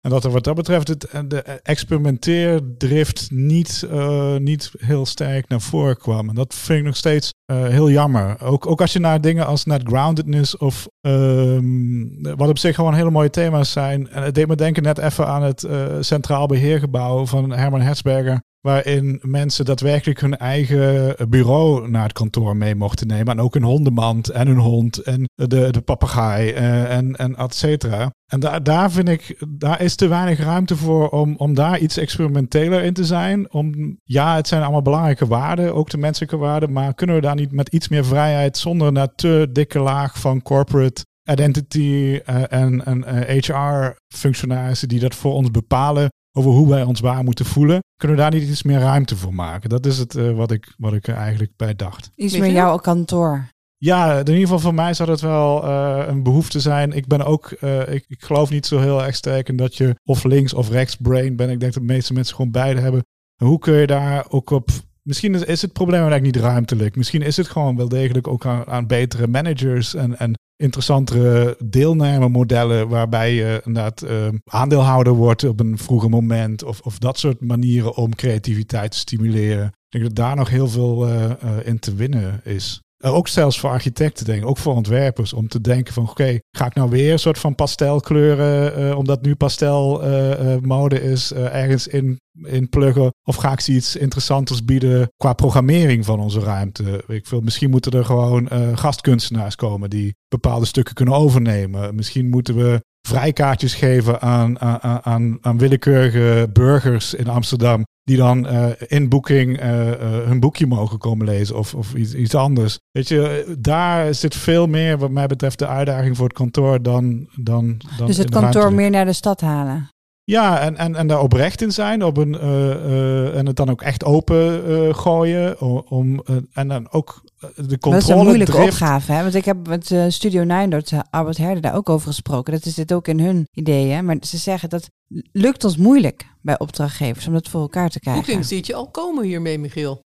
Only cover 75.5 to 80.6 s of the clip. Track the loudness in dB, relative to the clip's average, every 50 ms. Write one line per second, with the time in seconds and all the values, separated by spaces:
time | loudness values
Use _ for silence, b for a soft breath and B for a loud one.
75.5 | 0 0 0 -2 -2 -4 -2 0 0 2 2 2 2 2 2 2 0 0 -2 -2
76.5 | -4 -6 -8 -10 -12 -10 -10 -10 -10 -4 -4 -4 -4 -2 -2 -2 -2 -2 -4 -4
77.5 | -2 0 2 2 2 2 0 -2 -2 -2 -2 -2 -2 -2 -2 -2 -2 -2 -2 -2
78.5 | -4 -4 -4 -4 -4 -6 -6 -6 -6 -8 -8 -6 -4 -2 -2 0 0 0 0 0
79.5 | 0 -2 -4 -6 -8 _ _ _ -6 -4 -4 -4 -2 -2 -2 -2 0 -2 -2 0
80.5 | 0 0